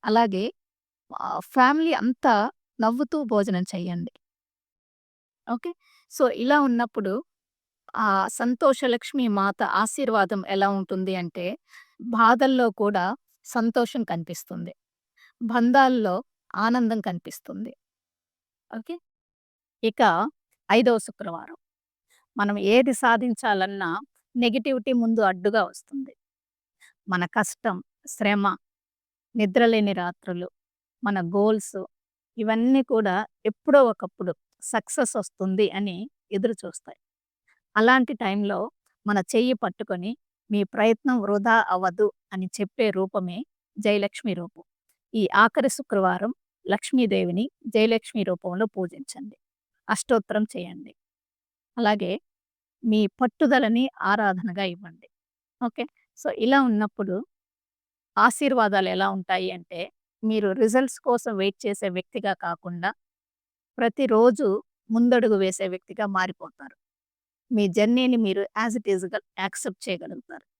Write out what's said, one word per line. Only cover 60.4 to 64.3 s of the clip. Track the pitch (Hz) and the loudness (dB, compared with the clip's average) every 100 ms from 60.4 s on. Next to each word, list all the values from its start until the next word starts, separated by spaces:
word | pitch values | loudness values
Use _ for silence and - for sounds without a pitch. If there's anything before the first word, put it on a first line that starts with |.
| 202 | 0
రిజల్ట్స్ | 190 220 247 262 - | 2 2 2 0 -4
కోసం | 285 240 - 202 | -2 -2 -2 -2
వెయిట్ | 196 - - | -2 -2 -6
చేసే | 202 196 | -4 -4
వ్యక్తిగా | 180 - 247 202 | -6 -8 -6 -6
కాకుండా, | 190 175 170 180 175 185 - _ _ _ _ _ _ _ - | -4 -6 -8 -10 -6 -6 -8 _ _ _ _ _ _ _ -2
ప్రతిరోజు | 233 - 262 220 240 | -2 0 2 6 4